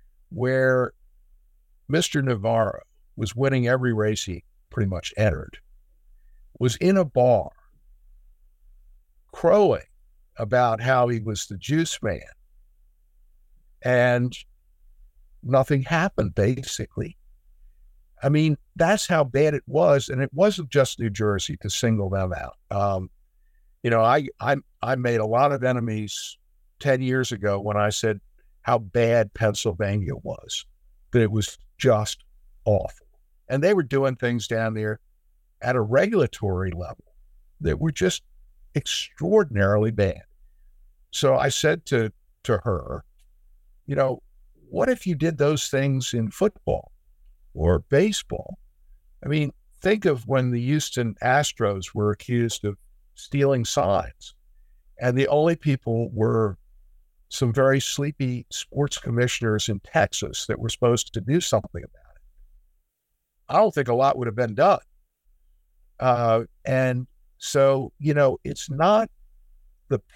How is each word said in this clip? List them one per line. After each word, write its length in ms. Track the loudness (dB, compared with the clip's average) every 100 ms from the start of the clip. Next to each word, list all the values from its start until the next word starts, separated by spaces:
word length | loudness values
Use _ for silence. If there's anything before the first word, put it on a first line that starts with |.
| _ _ -14
where 640 | -6 -2 2 2 2 0 -6 _ _ _ _ _ _ _ _ -4
Mister 320 | -2 0 -2
Navarro 640 | -2 -2 0 0 0 -4 -14 _ _ -8
was 180 | -6
winning 320 | -2 0 2 2
every 260 | 0 0
race 320 | 0 0 -2
he 200 | -6 -12 -14 _ _
pretty 180 | -4 -2
much 240 | -4 -6 0
entered, 420 | 0 0 -6 -18 -20 -20 _ _ _ -20 -20 -20 -16 -2
was 160 | -2 2
in 200 | 2 2
a 80 |
bar 460 | 2 2 4 4 0 -12 _ _ _ -20 -20 -20 _ _ _ _ _ -20 -20 -20 _ _ _
crowing 500 | -2 4 4 4 2 -6 _ _ _ _ -10
about 440 | -2 2 2 0
how 280 | 2 2 2
he 120 | 0
was 260 | -4 -6 -8
the 100 | -10
juice 420 | -2 -2 -2 -4
man, 180 | -6 -6 -10 -20 _ _ _ _ _ _ _ _ _ _ _ _ _ _
and 540 | 0 2 4 2 -2 -6 -20 _ _ _ _ -20 -20 _ _ -14
nothing 400 | 0 2 2 0
happened, 520 | 0 0 0 -2 -4
basically. 840 | 0 0 0 -6 -10 -10 -8 -10 -12 _ _ _ _ -20 _ -20 _ _ _
I 60 | 0
mean, 280 | 2 2 0 _ 0
that's 300 | 2 2 2
how 180 | 2
bad 300 | 2 2 2
it 100 | 0 -2
was, 420 | 2 4 4 2
and 140 | -4
it 80 | -2
wasn't 380 | 2 2 0 -2
just 300 | 2 2 0
New 100 | -4
Jersey 460 | -2 0 0 -4 -8
to 80 | -8
single 400 | -2 0 0 0
them 220 | -2 -2
out. 240 | -6 -10 -14 -8
Um, 400 | -2 -2 -2 -6 _ _ _ _ _ _ _
you 80 | 0
know, 120 | 4
I, 260 | 4 2 0 -6
I, 160 | -2 -2 -4 -8
I 120 | -4 -2
made 240 | 0 0
a 60 | 0
lot 260 | 2 2
of 120 | 2
enemies 720 | -2 -2 -2 -6 -6 -10 -12 -16 _ _ _ -6
ten 220 | 0 0
years 300 | 0 -2 -2
ago 260 | -2 -2 -2
when 160 | -2 0
I 120 | 0
said 320 | 0 -2 -2 -8 _ _ _
how 160 | -2 -2
bad 560 | 0 0 2 2 0
Pennsylvania 800 | 0 -2 0 -4 -2 -2 -2 -4 -6
was, 420 | -10 -12 -12 -12 -14 _ _ _ _
that 100 | 2
it 100 | 2
was 260 | 0 -4 -8 -20 -2
just 460 | 2 2 0 -10 _ -20 -20 -6
awful. 420 | 0 0 -2 -12 _ _ _ _ -6
And 140 | 0
they 120 | 2
were 80 | 2
doing 320 | 0 0 0
things 320 | 0 -2 -2 -2
down 280 | -2 -2
there 260 | -2 -4 -6 _ _ _ _ _ -8
at 120 | -2
a 60 | 0
regulatory 880 | 2 2 2 2 0 -2 -4 -2 -4
level 340 | -6 -12 -16 _ _ -20 _ _ -6
that 200 | -2 0
were 120 | -2
just 300 | 0 0 -2 _ -20 -20 _ -8 -6
extraordinarily 1120 | -4 -6 -8 -6 2 2 2 2 2 4 2
bad. 320 | 0 0 -2 -12 _ -20 _ -20 _ -20 _ _
So 260 | -2 2 2
I 140 | 0
said 340 | 0 0 -2 0
to, 240 | 0 0 -6 _ _
to 140 | -2 -2
her, 460 | 0 -4 -4 -12 -12 _ _ _ _ _ _ _ -6
you 80 |
know, 280 | -2 0 -2 -12 _ -20 _ -8
"What 180 | -2 0
if 180 | 0 -2
you 80 |
did 220 | -2 -2 2
those 320 | 0 0 -2
things 460 | -2 0 -2 -2
in 160 | -4 -4
football 600 | -2 -2 -2 -6 -6 -6 _ _ _ -20 _ -16
or 260 | -2 2 2 2
baseball?" 680 | 2 2 -2 -8 -10 -12 -18 -20 _ -20 -20 _ -12
I 40 | -4
mean, 220 | -2 -2 -6 _ _
think 240 | 0 2
of 220 | 2 0 0
when 240 | 0 0
the 100 | 0
Houston 540 | 0 -2 -2 -4 -4 -2
Astros 720 | 0 2 0 -2 -2 -2 -6
were 160 | -2 -2
accused 520 | -2 -2 -2 -2 -4
of 120 | -8 -8 _ _ _
stealing 500 | -20 -6 0 2 2
signs, 720 | -2 0 2 0 -2 -12 -20 -20 _ _ _ _ _ -6
and 180 | -2 2
the 100 | 2
only 280 | 2 2 0
people 540 | 0 -2 -2 -4 -2
were 440 | 0 0 2 0 -4 _ -20 -20 _ _ _ -10
some 220 | -2 0
very 280 | 2 4 2
sleepy 640 | 0 -4 -6 -4 -4 -4 -8
sports 460 | -12 -8 -4 -2 -4
commissioners 720 | -4 0 0 0 0 0 -2
in 120 | -6
Texas 640 | -2 0 0 -2 -8 -8 -8
that 120 | -6
were 120 | -6
supposed 420 | 0 2 2 -2
to 80 | -6
do 200 | -2 -2
something 420 | 0 -2 -2 -12
about 320 | -16 _ _ -20
it. 60 | _ _ -20 _ _ _ _ _ _ _ _ _ -2
I 80 | 2
don't 160 | 2
think 140 | 2 0
a 60 |
lot 220 | 2 2 2
would 120 | -2
have 80 | -2
been 180 | -2
done. 260 | 2 4 2 -2 _ _ _ _ _ _ _ _ _ _ -2
Uh, 440 | 0 2 4 2 0 _
and 420 | -2 0 0 -2 -6 _ _ -16
so, 540 | -2 2 4 2 -2 -4
you 160 | 0
know, 240 | 2 2 0
it's 260 | -8 -10 -8
not 400 | 0 2 2 0 _ -20 _ _ -20 _ _ -6
the 120 | -6 -4